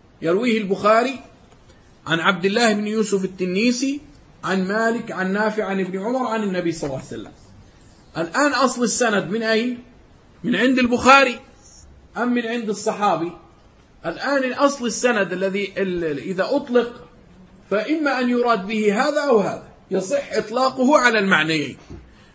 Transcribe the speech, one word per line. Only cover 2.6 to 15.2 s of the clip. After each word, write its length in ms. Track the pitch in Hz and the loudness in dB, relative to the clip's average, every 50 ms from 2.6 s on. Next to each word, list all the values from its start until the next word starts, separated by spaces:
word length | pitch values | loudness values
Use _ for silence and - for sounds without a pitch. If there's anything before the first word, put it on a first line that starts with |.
| 240 220 208 | 2 2 2
بن 140 | 208 208 | 0 -2
يوسف 360 | 208 214 220 214 214 202 190 190 | -2 -2 -2 0 0 0 -2 -2
التنيسي 800 | 185 - - 185 180 180 196 226 247 247 247 269 269 277 294 - - - - - - - - - | -4 -4 -4 -4 -2 0 0 2 2 0 0 -2 -4 -4 -6 -10 -16 -20 -20 -20 -20 -20 -10 -4
عن 240 | 165 185 190 185 | -2 -2 0 0
مالك 440 | 185 202 220 226 226 226 220 - - | 0 0 0 0 0 0 -2 -6 -8
عن 220 | 165 175 185 185 190 | -6 -4 -4 -2 0
نافع 320 | 208 220 214 214 220 196 | 0 0 0 0 -2 -4
عن 140 | 190 196 190 | -2 -2 -2
ابن 200 | 180 175 185 190 | -2 -2 -2 -4
عمر 280 | 196 233 254 262 240 | -2 -2 -2 -2 -2
عن 160 | 220 220 220 208 | -2 -2 -2 -2
النبي 280 | 196 185 180 170 170 | -2 -2 -2 -2 -2
صلى 160 | 156 - - | -4 -4 -6
الله 100 | 139 131 | -6 -6
عليه 100 | 131 - | -8 -10
وسلم. 240 | - 120 113 98 - - - - - - - - - - - - - - - - - - | -12 -12 -14 -14 -14 -18 -20 -20 -20 -20 -20 -20 -20 -20 -20 -20 -20 -20 -20 -20 -12 -8
الآن 340 | 156 170 165 - 262 294 294 | -6 -6 -4 -2 0 0 0
أصل 320 | 269 240 269 240 - 240 247 | 2 2 0 0 2 0 -2
السند 460 | 214 - - 247 226 208 196 160 151 | -2 0 0 0 2 2 0 -2 -2
من 120 | 202 226 220 | -4 -4 0
أين؟ 400 | 220 220 220 233 254 240 - - - - - - - - - - - - - - | 0 0 0 0 -2 -6 -8 -12 -20 -20 -20 -20 -20 -20 -20 -20 -20 -20 -8 -4
من 120 | 233 240 | -2 0
عند 240 | 185 233 262 262 254 | 2 2 4 4 4
البخاري 600 | 247 233 247 233 - 247 269 277 269 254 233 220 - - - - - - - - - - - - - - - | 2 2 2 4 6 8 8 8 8 4 0 -6 -12 -20 -20 -20 -20 -20 -20 -20 -20 -20 -20 -20 -20 -12 -6
أم 160 | 196 240 247 240 | -4 -2 0 0
من 120 | 247 226 | -2 -2
عند 220 | 220 240 240 226 208 | -2 -6 -4 -4 -4
الصحابي؟ 640 | 202 - - 214 185 185 208 202 175 156 170 175 - - - - - _ _ - _ _ _ _ _ - - | -6 -4 -4 -4 -2 0 0 0 2 0 -2 -6 -8 -14 -20 -20 -20 _ _ -20 _ _ _ _ _ -10 -8
الآن 380 | 165 165 - 202 262 285 269 262 | -8 -8 -4 -4 -2 0 0 0
الأصل 420 | 254 240 - 285 277 277 - 240 | -2 0 2 2 2 2 0 -4
السند 480 | 233 - - - 247 233 208 | -4 -4 0 0 0 2 2